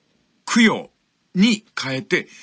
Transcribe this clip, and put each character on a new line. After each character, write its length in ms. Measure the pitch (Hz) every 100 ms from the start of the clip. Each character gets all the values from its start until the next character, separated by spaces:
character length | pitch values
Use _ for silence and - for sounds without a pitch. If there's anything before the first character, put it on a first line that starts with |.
| _ _ _ _
供 160 | - 233
養 280 | 220 113 - _ _ _ _
に 300 | 180 226 220 _ -
変 180 | 131 131
え 40 |
て、 260 | - 165 - -